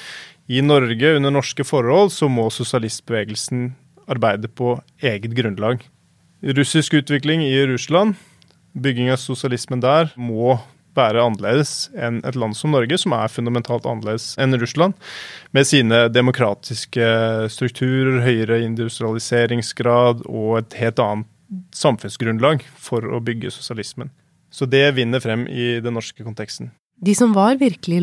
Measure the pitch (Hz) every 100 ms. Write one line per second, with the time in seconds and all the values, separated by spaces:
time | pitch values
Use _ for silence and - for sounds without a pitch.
0 | - - - _ - 123 143 147 123 113
1 | 143 156 139 139 131 - 135 143 117 156
2 | 202 - 151 123 113 - 123 127 113 -
3 | - 113 104 107 - 127 123 127 _ _
4 | - 131 113 101 110 - 123 123 - _
5 | 135 104 113 117 113 95 107 123 - _
6 | _ _ _ _ 143 135 139 160 147 156
7 | 139 147 143 160 147 135 139 123 - 165
8 | 214 196 _ _ _ _ _ - 131 120
9 | 123 127 - 131 135 120 - 127 123 151
10 | 160 - 120 110 120 123 - _ _ -
11 | 117 110 120 104 101 127 143 - - 247
12 | 120 117 - 127 113 107 156 143 117 180
13 | 196 120 110 - 120 120 117 120 127 113
14 | 107 110 - - 135 131 120 - 180 196
15 | - - - - - 135 139 147 117 117
16 | 117 117 127 127 117 101 - 117 - -
17 | 117 113 113 110 110 - 123 - 127 131
18 | 131 127 123 117 110 117 117 113 113 -
19 | 117 110 - 120 120 120 113 - 120 120
20 | 123 120 - 113 110 113 113 - 117 113
21 | 110 104 104 _ _ 190 - - 156 120
22 | - - 113 113 135 151 - - - 123
23 | 113 120 117 117 92 - - 113 101 -
24 | 131 - _ _ _ - 135 135 143 131
25 | 117 127 113 113 123 131 120 120 117 117
26 | 110 - 113 107 107 - 123 - _ _
27 | 185 202 240 202 202 269 262 175 - 170